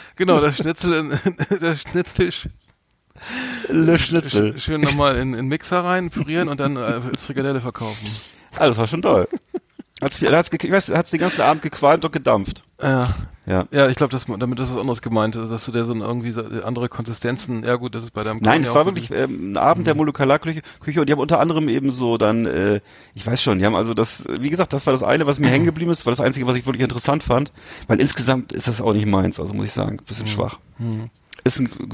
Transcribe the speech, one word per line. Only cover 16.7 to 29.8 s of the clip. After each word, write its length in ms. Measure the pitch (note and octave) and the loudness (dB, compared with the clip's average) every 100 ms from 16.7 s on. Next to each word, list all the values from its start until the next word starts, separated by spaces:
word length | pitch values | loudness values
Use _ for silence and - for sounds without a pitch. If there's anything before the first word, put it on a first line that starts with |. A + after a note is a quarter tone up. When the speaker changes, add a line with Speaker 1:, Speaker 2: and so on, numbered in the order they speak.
| A#2+ B2 | -4 -4
Speaker 1:
Konsistenzen, 720 | - A#2 A2+ A#2+ B2+ - A2+ A#2 | -6 -8 -4 -4 -4 -4 -6 -2
ja 100 | A#2+ | -2
gut, 200 | B2 A2+ | -4 -10
das 80 | |
ist 80 | A#2 | -10
bei 120 | G#2+ | -6
deinem 140 | G#2+ A2 | -6 0
Speaker 2:
Nein, 60 | |
Speaker 1:
Korn 180 | G#2+ D#3 | 4 4
Speaker 2:
es 60 | B2+ | 4
Speaker 1:
ja 60 | C#3+ | 4
Speaker 2:
war 60 | |
Speaker 1:
auch 40 | F3 | 2
so 40 | |
Speaker 2:
wirklich, 160 | F3 A#2 | 0 -4
Speaker 1:
die 60 | F#2+ | -2
Speaker 2:
ähm, 380 | C3+ - F#2+ | -2 -4 -4
ein 40 | G2+ | 0
Abend 300 | C3+ A#2 C3+ | 2 2 2
der 80 | D3+ | 0
Speaker 1:
Mhm. 20 | |
Speaker 2:
Molekularküche, 640 | D3+ C#3 C3+ D3 D#3+ D#3 - - | 0 0 2 2 0 -8 -10 -14
Küche 220 | - D#3 | -4 0
und 60 | D3 | 2
die 40 | |
haben 60 | D3 | 2
unter 200 | D3 E3 | 2 4
anderem 280 | D#3+ D#3+ D3+ | 4 2 0
eben 240 | B2+ C3+ | 0 0
so 260 | B2+ A#2+ A#2 | 0 0 2
dann, 280 | G#2+ A2+ G2+ | 2 2 0
äh, 360 | C#2+ G2+ G#2 - - - - | 0 2 0 -2 -20 -20 -10
ich 100 | A#2 | -4
weiß 160 | A#2+ | 0
schon, 160 | C3 F#2+ | 2 4
die 80 | G#2 | 4
haben 80 | F#2+ | 2
also 200 | A2+ A2 | 0 0
das, 280 | A#2 - - | -2 -4 -8
wie 220 | D#2+ C#3 | -4 -2
gesagt, 220 | F3 F3+ | 0 0
das 120 | C#3 - | 0 2
war 80 | |
das 80 | C3 | 2
eine, 220 | G#2 D3+ C#3+ | 4 2 2
was 140 | C#3 | 2
mir 80 | C3+ | 4
Speaker 1:
Mhm. 40 | |
Speaker 2:
hängen 140 | C3 E3 | 4 4
geblieben 240 | D#3 E3+ | 2 0
ist, 140 | E3 - | 0 0
war 60 | |
das 100 | B2+ | 0
Einzige, 240 | A#2+ C3 B2+ | 0 0 0
was 100 | B2 | 0
ich 100 | B2 | 0
wirklich 160 | A#2+ | -2
interessant 400 | B2+ A#2+ C#3 D3 | 0 -2 0 0
fand, 280 | - B2 D3 - - - - | 2 0 0 -8 -20 -10 0
weil 120 | G#2+ | 2
insgesamt 540 | B2+ - A#2+ C3 - | 2 0 0 0 -2
ist 140 | - B2 | -6 -4
das 120 | A2+ | -2
auch 140 | A2+ | 0
nicht 140 | G#2 G#2+ | 2 2
meins, 320 | F#2+ F#2 - | 2 2 -2
also 140 | F2+ G2+ | -6 -4
muss 100 | G#2 | -4
ich 80 | |
sagen, 240 | - | -4